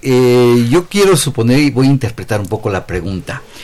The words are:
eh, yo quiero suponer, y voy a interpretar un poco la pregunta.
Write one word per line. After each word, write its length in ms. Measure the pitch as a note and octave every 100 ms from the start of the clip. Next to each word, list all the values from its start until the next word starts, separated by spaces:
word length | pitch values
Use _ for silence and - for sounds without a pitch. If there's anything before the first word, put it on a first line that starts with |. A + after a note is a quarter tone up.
eh, 640 | C3+ B2+ B2+ B2 B2 A#2+ A#2+
yo 180 | D#3 F3+
quiero 260 | G3+ G3 F3+
suponer, 440 | - B2 A2+ B2+
y 100 | D3
voy 180 | B2 C3
a 40 |
interpretar 500 | C#3 G#2+ - F#2+ G#2+
un 60 | F#2+
poco 220 | G#2+ G#2+
la 160 | F#2+ -
pregunta. 560 | F2+ E2+ F#2+ - - - -